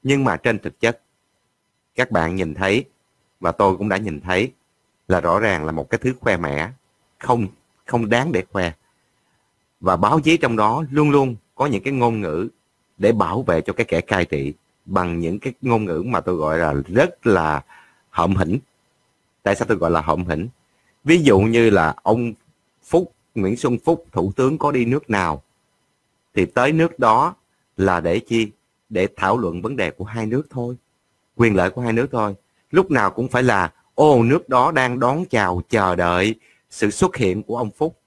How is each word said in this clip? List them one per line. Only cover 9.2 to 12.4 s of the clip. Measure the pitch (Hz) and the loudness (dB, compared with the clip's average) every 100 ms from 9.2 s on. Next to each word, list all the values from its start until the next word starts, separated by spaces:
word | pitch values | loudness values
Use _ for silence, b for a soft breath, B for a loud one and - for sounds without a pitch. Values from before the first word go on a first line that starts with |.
| _ _ _ _ _ _ | _ _ _ _ _ _
Và | 90 90 | -2 2
báo | 101 156 | 2 2
chí | 147 165 | 2 2
trong | 135 113 | 0 0
đó | 107 127 156 | 0 0 -2
luôn | 139 151 | 0 4
luôn | 143 135 117 _ | 4 2 -4 _
có | - 139 | -4 -2
những | 107 | -2
cái | 127 | -4
ngôn | 139 120 113 | 0 0 0
ngữ | 92 76 | -4 -4